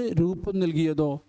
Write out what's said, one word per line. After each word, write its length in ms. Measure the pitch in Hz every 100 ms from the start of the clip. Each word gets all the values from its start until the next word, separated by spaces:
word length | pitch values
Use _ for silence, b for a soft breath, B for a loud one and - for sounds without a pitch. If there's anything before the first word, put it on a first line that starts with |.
| 240 160
രൂപം 400 | 170 180 180 190
നൽകിയതോ 600 | 170 156 160 151 151 143